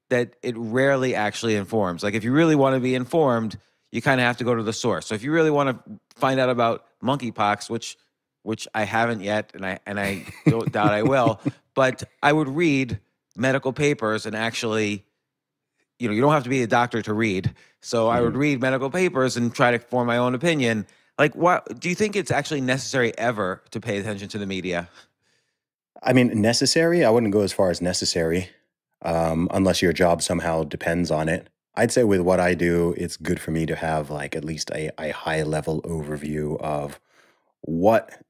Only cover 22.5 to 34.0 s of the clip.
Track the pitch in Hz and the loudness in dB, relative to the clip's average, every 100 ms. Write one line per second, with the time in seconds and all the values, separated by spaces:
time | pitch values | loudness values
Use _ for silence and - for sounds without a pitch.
22.5 | 147 127 135 - 135 117 - 120 107 92 | -2 -2 -2 -2 0 0 0 -2 -2 -4
23.5 | 95 _ 113 117 101 107 101 101 104 98 | -6 _ -10 -6 -4 -4 -8 -8 -8 -6
24.5 | 95 90 87 87 - - _ _ _ _ | -6 -4 -4 -6 -14 -20 _ _ _ _
25.5 | _ _ _ _ - - 127 123 104 110 | _ _ _ _ -6 2 4 4 4 2
26.5 | 117 131 165 165 175 120 117 110 104 95 | 2 2 2 4 4 4 4 4 2 2
27.5 | - 95 82 90 - 90 87 82 87 92 | 2 0 0 -2 -2 -2 0 0 0 -4
28.5 | - _ _ _ _ 82 82 82 80 87 | -12 _ _ _ _ -4 0 0 0 0
29.5 | 98 95 85 90 78 87 85 - 85 82 | 2 2 4 2 4 2 2 0 -2 -2
30.5 | 80 78 - 85 85 82 78 78 85 - | -2 -4 -4 -2 0 0 0 0 -2 -6
31.5 | _ _ - 117 131 110 95 87 92 90 | _ _ 0 2 4 4 4 4 4 2
32.5 | 85 87 85 85 - 85 - 82 85 - | 2 2 2 0 -2 -6 -6 -4 -4 -2
33.5 | 80 78 78 80 78 | -2 -2 -4 -4 -4